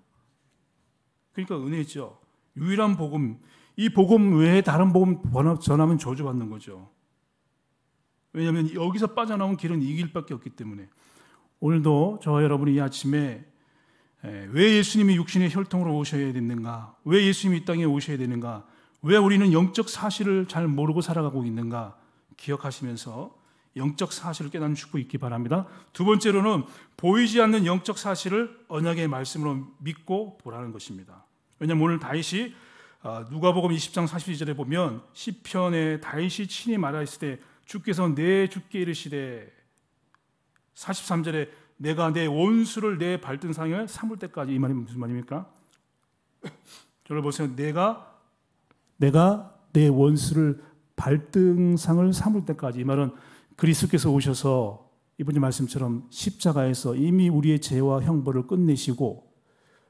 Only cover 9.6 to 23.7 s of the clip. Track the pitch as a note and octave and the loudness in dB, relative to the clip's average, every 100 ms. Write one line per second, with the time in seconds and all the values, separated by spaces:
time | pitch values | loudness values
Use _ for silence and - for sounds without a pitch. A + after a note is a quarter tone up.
9.6 | E3 E3 C3+ D#3 E3+ E3 D3 B2+ C3+ - | -2 -2 -2 -4 -6 -6 -8 -10 -12 -14
10.6 | G#2+ G2+ G2 _ _ _ _ _ _ _ | -14 -14 -18 _ _ _ _ _ _ _
11.6 | D3+ E3 D3+ D3 F3+ G#3+ D#3+ D3 D3+ C#3+ | 0 2 4 4 2 -2 -2 2 2 2
12.6 | D3 C#3 C#3 C3 C#3 D3 C#3 A2+ - _ | 2 2 0 -4 -2 -2 -2 -8 -16 _
13.6 | _ _ _ _ _ _ A2 G#2 G2 C#3 | _ _ _ _ _ _ -16 -14 -4 4
14.6 | G#3+ G#3+ G3+ G#3+ G3 F3 E3+ F#3 F3+ F3+ | 6 6 4 4 4 4 2 2 2 0
15.6 | F#3+ F3+ E3+ D3+ D3 D3 C3+ B2 A#2 A#2 | -2 -2 -2 -2 -2 -4 -4 -4 -4 -4
16.6 | A2+ A#2 A2 _ D3 F#3+ G3 F#3 G3 E3+ | -8 -10 -14 _ 2 4 4 2 0 0
17.6 | F#3 E3+ D#3+ C#3+ D3 C#3 B2 A#2+ A#2 G#2+ | 0 0 0 0 -2 -4 -4 -4 -6 -10
18.6 | - _ _ _ D3+ G#3 G3 G3 G3 D#3+ | -14 _ _ _ 2 4 6 6 6 6
19.6 | F#3 A3+ A3 - G#3 F#3+ G3+ F#3+ F#3 E3 | 4 0 -4 -4 -6 -2 0 0 -2 -2
20.6 | E3 C#3+ D#3 D#3+ E3 E3 D3 C3+ A#2 A2+ | -2 0 0 0 -2 -2 -2 -2 -4 -4
21.6 | A#2 A#2 G#2 - _ _ _ - - C#3 | -6 -8 -10 -16 _ _ _ -14 -8 -8
22.6 | C#3 C3 B2+ A#2 A#2+ A2+ G3 - _ _ | -8 -10 -10 -10 -12 -14 -14 -18 _ _
23.6 | _ | _